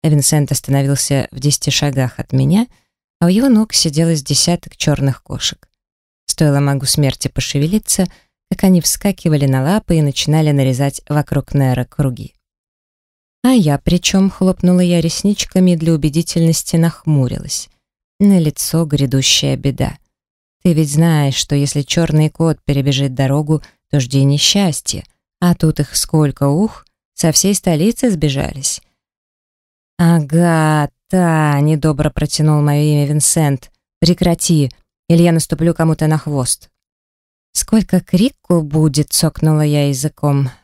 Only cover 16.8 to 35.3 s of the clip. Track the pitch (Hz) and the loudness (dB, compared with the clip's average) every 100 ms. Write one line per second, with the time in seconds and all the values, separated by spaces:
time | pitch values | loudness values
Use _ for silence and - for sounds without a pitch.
16.8 | 165 - - 147 127 117 - - - _ | 0 -2 -2 0 0 -4 -10 -12 -12 _
17.8 | _ _ _ _ 202 190 151 - - 165 | _ _ _ _ 2 4 2 -2 -4 -2
18.8 | 160 139 139 135 131 - 143 135 139 131 | -2 -2 0 0 0 0 0 -2 -4 -4
19.8 | 135 151 _ _ _ _ _ _ 180 156 | -6 -8 _ _ _ _ _ _ 0 2
20.8 | 151 147 170 156 143 127 - 143 143 147 | 0 2 2 4 0 -2 -2 -2 -2 -4
21.8 | 139 - 165 156 151 - 165 151 - 139 | -2 -2 0 2 0 0 -2 -2 -2 -2
22.8 | 135 131 139 127 135 143 151 156 - _ | 0 0 -2 -2 0 0 0 -2 -4 _
23.8 | _ 147 123 139 139 143 - 202 196 143 | _ -2 0 0 2 2 0 0 0 -2
24.8 | - - - _ _ _ 175 175 160 - | -8 -10 -12 _ _ _ 0 2 0 0
25.8 | 143 - - 160 147 - 139 147 220 - | -4 -4 -2 0 0 0 -2 0 -2 -6
26.8 | _ _ _ - 170 156 190 202 - 156 | _ _ _ -2 0 0 0 0 0 0
27.8 | 196 - 247 175 151 135 143 135 139 - | 0 0 -2 0 -2 -2 -6 -6 -8 -10
28.8 | _ _ _ _ _ _ _ _ _ _ | _ _ _ _ _ _ _ _ _ _
29.8 | _ - 170 170 143 160 175 165 156 151 | _ 0 2 2 2 0 2 2 2 0
30.8 | 143 _ _ 185 175 160 151 143 147 156 | -2 _ _ 0 2 2 2 2 2 2
31.8 | 156 143 151 - 156 - 151 151 147 147 | 0 0 -2 -2 -4 0 2 2 2 2
32.8 | 151 147 143 151 - - 151 139 - _ | 2 2 0 0 0 0 0 -2 -8 _
33.8 | _ _ 170 180 180 170 - 160 135 - | _ _ 0 2 0 0 0 2 0 -4
34.8 | _ _ _ 170 170 | _ _ _ 4 4